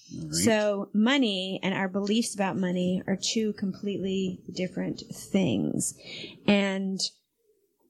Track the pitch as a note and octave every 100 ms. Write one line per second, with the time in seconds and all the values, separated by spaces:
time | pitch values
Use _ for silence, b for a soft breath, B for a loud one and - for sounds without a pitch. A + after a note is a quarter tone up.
0 | B D#3+ D#3 D#3+ G#3 G#3+ G#3 G3+ - G#3
1 | A3+ C#4+ A#3 F#3+ F#3+ F#3+ F#3+ F#3+ F#3+ G3
2 | G3+ A3 A#3 G3 F#3+ - F3+ F3+ F3+ F#3
3 | - F#3+ - A3+ G#3+ G#3 F#3+ - G3+ -
4 | F#3+ F#3+ F#3 F#3 - F3+ F#3 F3+ F#3 -
5 | - - - G3 E3+ G2+ D2+ - - B
6 | B B B B - G3+ G3 F#3+ F#3+ F#3+
7 | - - _ _ _ _ _ _